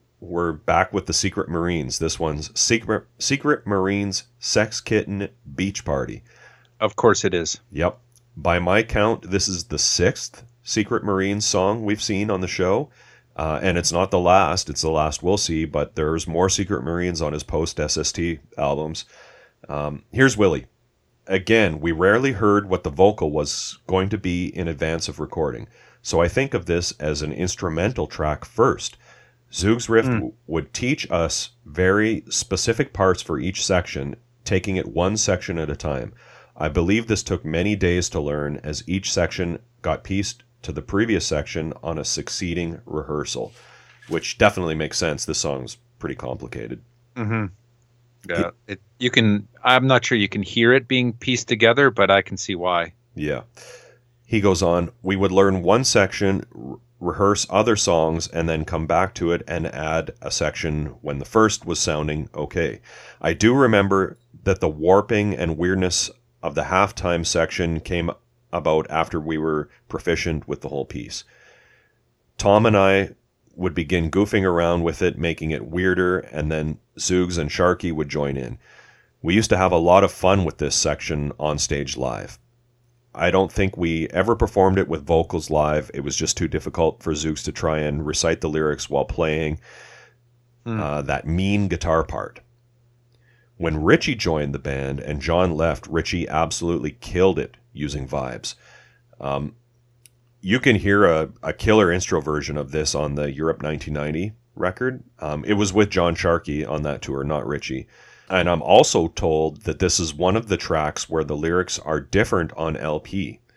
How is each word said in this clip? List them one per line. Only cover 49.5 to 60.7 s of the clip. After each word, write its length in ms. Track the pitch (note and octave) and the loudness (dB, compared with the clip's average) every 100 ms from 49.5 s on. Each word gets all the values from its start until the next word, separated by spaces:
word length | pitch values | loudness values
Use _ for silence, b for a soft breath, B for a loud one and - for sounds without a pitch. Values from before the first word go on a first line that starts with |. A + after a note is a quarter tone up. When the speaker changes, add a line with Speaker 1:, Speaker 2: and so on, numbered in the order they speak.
| _ | _
Speaker 2:
I'm 220 | B2 B2+ C3 | 4 4 6
not 180 | B2 | 4
sure 140 | - A#2+ | 4 0
you 100 | G2 | 0
can 140 | G#2+ | -2
hear 320 | G2 - A#2 | -4 2 6
it 120 | C3 A#2+ | 6 4
being 280 | B2+ B2 | 0 0
pieced 340 | A2+ - A#2+ - | -2 -2 -2 -2
together, 420 | A2+ A2+ A#2+ C#3 | 4 4 6 4
but 200 | - G2 | 4 4
I 100 | G2 | 4
can 160 | - F#2 | 2 -6
see 180 | - | -8
why. 380 | F#2 F2+ F2 E2 - _ | -4 -2 0 -2 -8 _
Speaker 1:
Yeah. 300 | - D2 C2 A#1 B B B B B _ _ _ | -8 -6 -6 -8 B B B B B _ _ _
He 160 | A2+ | 2
goes 200 | G2 F2 | 4 4
on, 280 | F2+ F2 F2 - | 4 2 0 -6
We 140 | F#2+ F#2+ | -4 0
would 160 | F#2+ | 2
learn 300 | F#2 G2 F#2+ | 6 6 4
one 220 | E2+ A2+ | 4 4
section, 600 | C3 A2+ F#2+ - G2 F#2+ - | 4 2 2 2 0 0 -4
r-, 220 | - B1+ - _ _ | -12 -14 -14 _ _
rehearse 460 | F2 E2 G2+ G2+ - | -6 0 2 2 2
other 260 | F#2 A2 G#2 | 2 4 2
songs, 520 | - E2+ D#2+ E2 - | 2 2 2 0 -4
and 200 | E2 E2 | -4 -2
then 160 | D#2+ | -2
come 220 | D#2+ E2 D#2+ | -4 -4 0
back 280 | E2+ F#2+ | 0 0
to 180 | - E2+ | 0 -2
it 100 | E2+ - | -2 -4
and 180 | E2+ D#2+ | -6 -6
add 460 | - D#2 D#2+ D#2 - | -6 -4 -2 -4 -10
a 100 | D2 | -8
section 560 | - D2+ - E2 | -4 -4 -2 -4